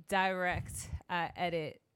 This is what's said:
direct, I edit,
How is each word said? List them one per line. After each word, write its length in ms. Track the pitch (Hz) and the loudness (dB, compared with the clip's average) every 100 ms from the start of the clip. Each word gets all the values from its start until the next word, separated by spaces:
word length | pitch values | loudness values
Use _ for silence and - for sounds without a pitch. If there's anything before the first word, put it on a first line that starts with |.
| 165 | 0
direct, 640 | 196 190 185 180 170 - - - - - | 4 4 2 2 0 -2 -8 -6 -8 -2
I 220 | 180 170 - | -2 0 0
edit, 440 | 175 170 151 - _ | 0 0 -2 -8 _